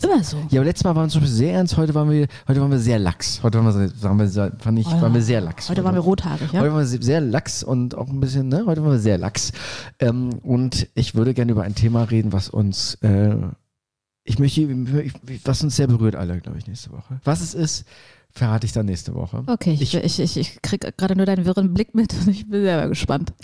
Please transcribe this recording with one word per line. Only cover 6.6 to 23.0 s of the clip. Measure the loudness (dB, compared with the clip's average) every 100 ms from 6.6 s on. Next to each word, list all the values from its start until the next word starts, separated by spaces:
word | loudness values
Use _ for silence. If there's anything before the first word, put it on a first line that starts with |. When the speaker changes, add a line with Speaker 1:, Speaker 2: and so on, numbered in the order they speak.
Speaker 2:
Heute | 2
waren | 2
wir | 0
se-, | 0
sehr | 0 2
lax | 2 -2 -4 -8
und | -4 -2 -2
auch | -4 -6
ein | -2
bisschen, | -2 0 0
ne? | 0 0
Heute | 0
waren | 2
wir | 4
sehr | 4 2
lax. | 0 -4 -6 -8 -12 -12 -12 -2
Ähm, | 0 0 -2 -4
und | 0 0 0 -2 -4 -2
ich | -2
würde | 2 0 2
gerne | 2
über | 2
ein | 0 0
Thema | 2 2 2
reden, | 2 2
was | 0 -2
uns, | 0 0 0 -6 -2
äh, | 2 4 4 2 -4 -8 _ _ _ _ _ _
ich | -4 2
möchte, | 2 2
ich, | 0 0 -2 -2 -2 -8 -14 -10 -2
was | 0
uns | 0 0
sehr | 2
berührt | 4 2 0
alle, | -4 -6
glaub | -8 -12
ich, | -12
nächste | -14 -14
Woche. | -16 -12 -8
Was | -2 -2
es | -2
ist, | -4 -4 -4 -12 -20 -20 -20 _
verrate | -4 0 0 -2
ich |
dann | -2 -2
nächste | -4 -6 -8
Woche. | -8 -8 -4
Speaker 1:
Okay, | -2 0
ich, | 0 0 0
Speaker 2:
Ich |
Speaker 1:
ich, | -2 -2
ich, | -2 -2
ich | -6 -8
krieg | -6 -6 -6 -4
gerade | -2 2
nur | 2
deinen | 2 0
wirren | 2 2
Blick | 0 0 0
mit | 0
und | 0 0
ich | 0 -2
bin | -2
selber | 0 0 0
gespannt. | -2